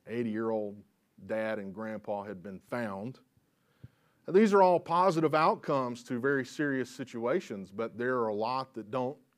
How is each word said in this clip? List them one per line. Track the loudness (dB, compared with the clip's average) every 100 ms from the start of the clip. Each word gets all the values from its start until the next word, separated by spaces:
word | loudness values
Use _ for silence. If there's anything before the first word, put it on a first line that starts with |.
| -10
Eighty-year-old | -4 -2 -2 -2 -2 -4 -8 -18 _ _ _ -6
dad | -4 -2 -4
and | -6
grandpa | -8 -8 -8 -6 -6 -6
had | -10
been | -12 -14 -8
found. | -6 -6 -6 -10 -12 _ _ _ _ _ _ -20 _ _ _ 2
Now, | 6
these | 8
are | 8
all | 8 6
positive | 2 2 4 4 4 4
outcomes | 4 2 0 0 0 -6 -6
to | -2
very | 0 0 -2
serious | -2 -2 0 -4
situations, | -8 -10 -4 0 0 -2 -10 -10
but | -6 -6 -4
there | -2 0
are | 0
a | 0
lot | -2 -2 -6 -10
that | -6
don't | -4 -4 -6 _